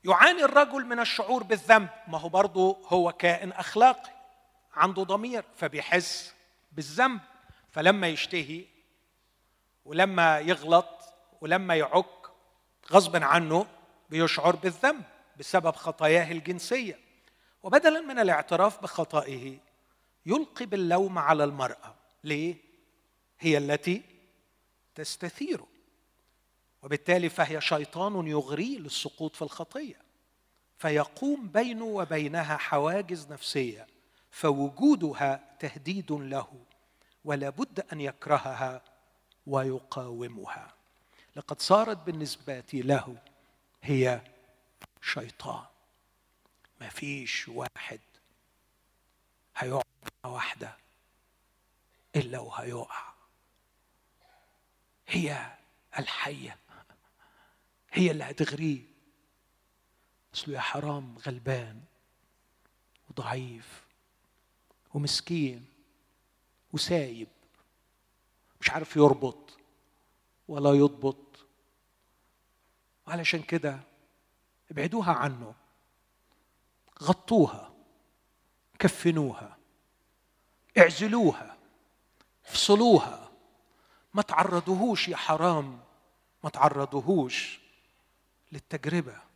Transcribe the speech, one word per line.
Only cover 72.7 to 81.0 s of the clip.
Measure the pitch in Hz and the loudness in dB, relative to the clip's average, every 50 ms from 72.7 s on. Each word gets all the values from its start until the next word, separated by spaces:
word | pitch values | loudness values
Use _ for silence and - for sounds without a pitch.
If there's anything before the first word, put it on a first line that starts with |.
| _ _ _ _ _ _ _ | _ _ _ _ _ _ _
وعلشان | - 165 175 160 - - 165 | -10 -8 -4 -2 -2 -2 -2
كده | 156 - 170 165 - 147 135 135 135 _ _ _ _ _ _ _ _ _ _ _ _ _ _ _ _ _ | -4 -4 -4 -2 -2 -4 -6 -8 -16 _ _ _ _ _ _ _ _ _ _ _ _ _ _ _ _ _
ابعدوها | 160 147 143 170 214 233 190 175 160 | -8 -6 -4 -2 -2 -2 0 0 0
عنه، | 120 131 143 131 120 117 107 113 _ _ _ _ _ _ _ _ _ _ _ _ _ _ _ _ _ _ _ _ _ _ _ _ _ _ _ _ - 143 | 0 0 -4 -4 -8 -14 -16 -18 _ _ _ _ _ _ _ _ _ _ _ _ _ _ _ _ _ _ _ _ _ _ _ _ _ _ _ _ -4 0
غطوها، | 151 185 - - - 226 214 151 - - - - - - _ _ _ _ _ _ _ _ _ _ _ _ _ _ _ _ _ _ _ _ _ | 0 0 0 0 2 4 4 4 4 2 -12 -16 -20 -20 _ _ _ _ _ _ _ _ _ _ _ _ _ _ _ _ _ _ _ _ _
كفنوها، | - 175 - - - 170 160 160 147 127 110 - - - - _ _ _ _ _ _ _ _ _ _ _ _ _ _ _ _ _ _ _ _ _ _ _ _ | 0 0 0 2 0 0 0 2 -2 -4 -6 -10 -16 -18 -20 _ _ _ _ _ _ _ _ _ _ _ _ _ _ _ _ _ _ _ _ _ _ _ _
اعزلوها، | 214 175 170 160 139 | 8 8 8 8 -2